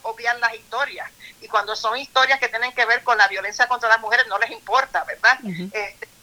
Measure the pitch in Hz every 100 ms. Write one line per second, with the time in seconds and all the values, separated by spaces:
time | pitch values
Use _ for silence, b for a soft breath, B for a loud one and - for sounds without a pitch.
0 | 233 226 233 240 233 220 - 226 269 180
1 | - - B - - 214 202 214 220 247
2 | 277 262 262 269 240 226 247 247 226 233
3 | 247 220 196 190 196 220 240 247 233 226
4 | 220 240 240 202 226 - - 247 262 175
5 | 156 147 220 262 226 170 185 214 202 -
6 | - _